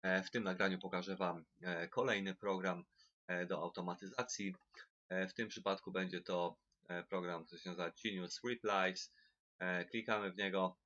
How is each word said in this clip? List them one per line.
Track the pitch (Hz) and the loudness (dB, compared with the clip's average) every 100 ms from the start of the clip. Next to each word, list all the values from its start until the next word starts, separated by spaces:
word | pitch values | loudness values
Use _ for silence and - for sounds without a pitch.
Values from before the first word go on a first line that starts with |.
E, | 95 92 | 4 2
w | 95 | 4
tym | 120 | 0
nagraniu | 101 92 98 92 | 0 2 2 2
pokażę | 95 92 90 92 | 0 -2 -2 0
wam, | 90 87 80 _ | 0 0 -8 _
e, | 90 85 87 | -2 0 0
kolejny | - 131 104 98 92 | 2 2 2 0 -2
program, | 101 95 92 90 87 _ _ _ _ | 0 2 2 0 -4 _ _ _ _
e, | 90 90 | -2 0
do | 90 | 0
automatyzacji. | 87 - 90 87 95 127 123 - 101 92 _ - - _ _ | -2 -2 -4 -4 -6 -4 -2 -2 -4 -6 _ -20 -20 _ _
E, | 92 95 | -2 0
w | |
tym | - 110 | -2 -4
przypadku | 107 98 98 - | -2 -2 -2 -2
będzie | 92 92 90 | -2 0 -2
to, | - 90 87 - _ _ _ | -2 0 0 -2 _ _ _
e, | 87 | -6
program, | 87 95 87 85 80 | -2 -2 -2 -4 -6
który | 87 | -10
się | 92 | -8
nazywa | 87 85 - | -4 -4 -2
Genius | 110 95 90 - | -4 -4 -6 -4
Replies. | 123 120 107 98 95 92 - _ - _ _ _ | -4 -2 2 4 4 0 -10 _ -20 _ _ _
E, | 92 90 87 | 0 0 0
klikamy | 117 110 107 101 | -4 2 2 2
w | 90 | 0
niego. | 98 95 92 - | 2 4 2 0